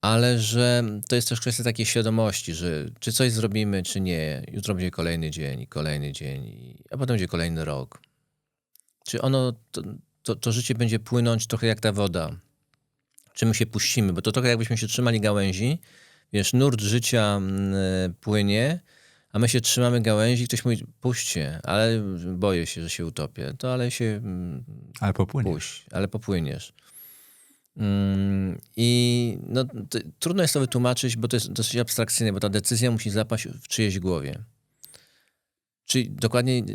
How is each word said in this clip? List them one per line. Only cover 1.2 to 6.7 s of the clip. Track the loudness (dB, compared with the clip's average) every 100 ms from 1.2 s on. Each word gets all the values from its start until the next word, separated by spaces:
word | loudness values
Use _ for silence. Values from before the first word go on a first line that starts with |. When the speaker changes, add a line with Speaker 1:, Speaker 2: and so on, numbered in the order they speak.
| 2
Speaker 1:
też | -2
kwestia | -2 -2
takiej | -2 0 0
świadomości, | 0 2 2 2 0 -6
że | -4 -4 -4 -6 -8
czy | -4
coś | 2 2
zrobimy, | 2 0 0 0 -2
czy | -2 -4
nie, | -2 -2 -2 -4 -8
jutro | -8 -4
będzie | -2 -2
kolejny | -2 -2 -2 -4
dzień | -4 -6 -6
i | -8
kolejny | -4 -2 -2 -6
dzień, | -8 -8 -8
i, | -10 -14 -18